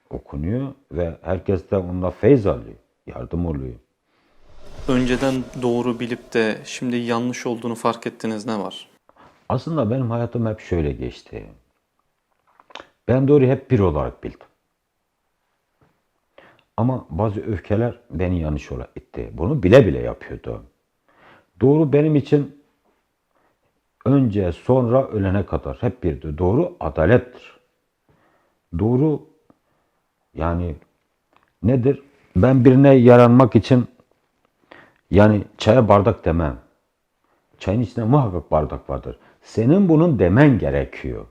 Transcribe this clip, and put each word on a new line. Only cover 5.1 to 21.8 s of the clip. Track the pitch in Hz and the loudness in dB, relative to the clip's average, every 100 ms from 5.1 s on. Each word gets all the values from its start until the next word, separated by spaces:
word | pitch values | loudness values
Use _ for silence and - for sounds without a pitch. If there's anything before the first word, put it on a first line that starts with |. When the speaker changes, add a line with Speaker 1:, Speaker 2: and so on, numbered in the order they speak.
| 123 135 131 120 - | -2 -4 -4 -8 -8
Speaker 2:
doğru | 123 120 123 117 | -4 -4 -4 -6
bilip | 120 120 - | -8 -10 -6
de | 120 110 104 - | -4 -2 -4 -12
şimdi | - 127 120 | -10 -6 -6
yanlış | 117 117 123 123 127 | -4 -4 -4 -8 -8
olduğunu | 117 120 113 | -8 -8 -6
fark | 120 113 120 | -6 -4 -10
ettiğiniz | 113 113 110 110 | -10 -10 -8 -8
ne | 110 | -8
var? | 95 - - _ _ _ - _ _ | -8 -12 -20 _ _ _ -20 _ _
Speaker 1:
Aslında | 131 156 160 110 | -8 -6 -4 -4
benim | 131 120 | -4 -4
hayatım | 117 120 123 113 | -6 -6 -6 -6
hep | 107 | -8
şöyle | - 87 76 | -6 -4 -4
geçti. | 62 62 - _ 107 52 52 _ _ _ _ _ _ _ _ _ _ _ - - _ - | -6 -12 -14 _ -20 -20 -20 _ _ _ _ _ _ _ _ _ _ _ -20 -20 _ -2
Ben | 127 139 | 0 4
doğruyu | 147 127 | 4 4
hep | 131 - | 0 -2
bir | 123 | 0
olarak | 95 73 64 - | 2 0 -6 -10
bildim. | 55 - - _ _ _ _ _ _ _ _ _ _ _ _ _ _ _ _ _ _ _ _ _ _ - | -16 -18 -20 _ _ _ _ _ _ _ _ _ _ _ _ _ _ _ _ _ _ _ _ _ _ -4
Ama | 117 127 - | -4 -4 -8
bazı | 80 110 104 | -4 -4 -4
öfkeler | - 98 - 104 120 - _ | -6 -8 -4 -2 -2 -6 _
beni | 80 90 90 | -6 -4 -2
yanlış | 78 73 - | -4 -6 -8
yola | 65 60 - | -14 -14 -18
itti. | _ - 57 | _ -14 -14
Bunu | - 90 151 | -6 -4 0
bile | - 117 95 | 6 8 8
bile | 65 | 0
yapıyordu. | 58 57 - - - 57 - _ _ _ _ _ _ _ _ _ | -6 -10 -14 -16 -12 -14 -14 _ _ _ _ _ _ _ _ _
Doğru | 127 151 | 2 2